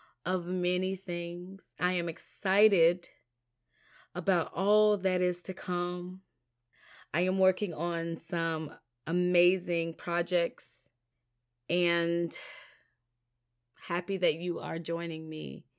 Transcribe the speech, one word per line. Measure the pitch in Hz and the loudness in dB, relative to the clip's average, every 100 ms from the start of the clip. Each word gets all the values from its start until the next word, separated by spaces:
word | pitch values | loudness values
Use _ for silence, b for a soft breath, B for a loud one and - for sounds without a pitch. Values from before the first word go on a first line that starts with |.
| b _ | b _
of | 185 185 170 | -4 -2 -2
many | 180 175 180 185 190 | -2 0 0 0 -4
things. | - 175 170 175 180 196 - - | -4 -6 -6 -8 -10 -14 -16 -4
I | 180 | -2
am | 180 170 | 0 -2
excited | 160 - - 196 196 214 190 165 175 - _ _ _ _ _ b b b b b | -4 -6 -4 0 6 6 6 4 4 -6 _ _ _ _ _ b b b b b
about | 175 170 175 - | -4 0 0 0
all | - 196 214 214 202 | 0 4 6 6 4
that | 185 185 | 2 2
is | 180 175 | 2 0
to | - | -4
come. | 180 - 175 175 180 180 185 _ _ _ _ _ B B B B | -8 -4 -2 -2 -4 -8 -12 _ _ _ _ _ B B B B
I | 156 | -2
am | 185 190 | 0 4
working | 190 185 196 | 4 4 -2
on | 139 175 170 165 165 | -2 -2 -2 -2 -2
some | - 170 165 160 156 - _ _ - | -2 0 0 -2 -4 -10 _ _ -2
amazing | 180 180 180 180 185 180 170 165 | 0 4 6 6 4 0 -2 -2
projects | 165 - 170 170 175 170 - - - - _ _ _ _ _ _ _ - | -6 -4 -2 0 0 0 -4 -12 -12 -16 _ _ _ _ _ _ _ -2
and | 175 175 170 170 170 170 B B B B B B B _ _ _ _ _ _ _ _ - | 0 2 2 2 0 -2 B B B B B B B _ _ _ _ _ _ _ _ -6
happy | 175 180 190 | -4 -4 0
that | 175 | 2
you | 160 180 165 | 2 -2 -4
are | 170 165 | -4 -6
joining | 165 165 170 160 160 | -4 -4 -4 -6 -8
me | 156 143 139 - | -8 -8 -10 -16